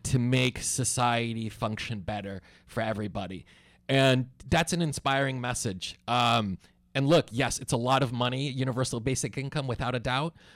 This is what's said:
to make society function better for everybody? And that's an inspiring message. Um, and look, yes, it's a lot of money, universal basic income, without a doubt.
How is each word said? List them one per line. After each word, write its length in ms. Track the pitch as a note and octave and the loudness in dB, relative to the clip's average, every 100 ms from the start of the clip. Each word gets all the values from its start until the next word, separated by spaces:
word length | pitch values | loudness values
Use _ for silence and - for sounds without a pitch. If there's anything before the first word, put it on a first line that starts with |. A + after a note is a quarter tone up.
to 160 | - B2+ | 0 2
make 420 | B2 B2+ B2+ - | 4 4 2 0
society 880 | - - - - A#2+ A#2+ A#2 A2+ A2 | -4 -2 -2 2 2 2 0 -4 -6
function 500 | - A2 A2 - G#2+ | -4 -4 -4 -6 -8
better 420 | F2+ G#2 G2 G2 - - - | -6 -6 -6 -10 -12 -20 -10
for 120 | A#2 | -4
everybody? 640 | A2 G#2 G#2 G2+ F#2 F#2 - - _ _ - | -2 -2 -4 -6 -8 -10 -14 -20 _ _ 0
And 400 | C3+ C3+ B2+ B2+ - - | 4 6 4 2 -6 0
that's 220 | E3 E3 | 0 2
an 100 | F3 | 0
inspiring 600 | D#3+ - C#3 C3+ C3+ C3 | 0 -2 0 0 0 -2
message. 580 | B2 B2 A2+ F#2 - - - | -4 -2 -2 -4 -8 -10 0
Um, 500 | B2 A#2+ A#2 G#2 F2+ - _ _ C3+ | 2 4 4 2 -4 -10 _ _ -2
and 120 | C#3 | 4
look, 180 | E3 - | 4 4
yes, 300 | A2+ B2+ - | -2 -2 -2
it's 140 | - | -2
a 40 | A#2+ | 0
lot 260 | B2 C3 | 2 2
of 100 | B2+ | 2
money, 360 | A#2+ B2 C3 C#3+ | 0 -2 -2 -4
universal 520 | B2+ C3 B2 B2+ A#2+ | -2 -2 0 -2 -2
basic 360 | B2 C3 A#2+ C3+ | -2 -2 -4 -6
income, 300 | C3+ D3+ C3+ | -6 -4 -4
without 280 | A#2 B2 B2 | -4 -2 -4
a 40 | |
doubt. 340 | B2 B2+ E3 - - | -2 -2 -2 -6 -20